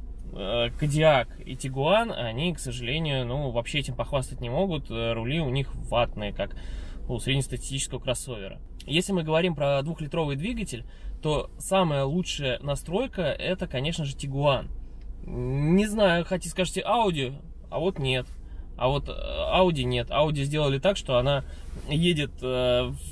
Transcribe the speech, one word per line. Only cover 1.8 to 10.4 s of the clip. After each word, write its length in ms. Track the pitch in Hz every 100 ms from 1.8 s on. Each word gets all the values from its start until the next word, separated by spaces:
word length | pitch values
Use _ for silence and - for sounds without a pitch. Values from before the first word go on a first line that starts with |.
| 147 208 233
они, 420 | - 120 113 175
к 60 | 156
сожалению, 680 | 131 120 120 151 160 135 123
ну, 260 | 131 143
вообще 280 | 120 117 151
этим 160 | 135 123
похвастать 460 | 117 139 123 127
не 80 | 117
могут. 400 | 131 196 156 -
Э, 240 | 113 117
рули 260 | 113 113 156
у 100 | 147
них 240 | 131 135 -
ватные, 560 | - 113 117 - 104
как 220 | - 101 - - - - - -
у 120 | 120
среднестатистического 800 | 135 135 131 123 - 135 - 127
кроссовера. 600 | 135 120 - 113 95 - - - -
Если 260 | 151 185
мы 120 | 190
говорим 300 | 156 156 180
про 280 | 147 143 139
двухлитровый 560 | 143 165 151 165 151
двигатель, 480 | 139